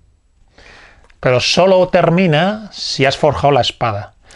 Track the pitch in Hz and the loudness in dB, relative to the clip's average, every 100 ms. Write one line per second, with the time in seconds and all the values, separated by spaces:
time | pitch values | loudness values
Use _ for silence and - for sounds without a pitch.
0 | _ _ _ _ _ _ - - - _ | _ _ _ _ _ _ -20 -20 -20 _
1 | _ _ 135 123 - - 185 185 180 185 | _ _ -2 0 0 2 2 4 2 2
2 | 165 170 190 151 185 214 214 - - - | 2 2 2 2 0 -4 -12 -14 -12 -2
3 | 135 135 156 - 139 139 120 - 117 104 | 0 2 -2 0 0 2 0 -4 -6 -6
4 | 104 _ _ | -12 _ _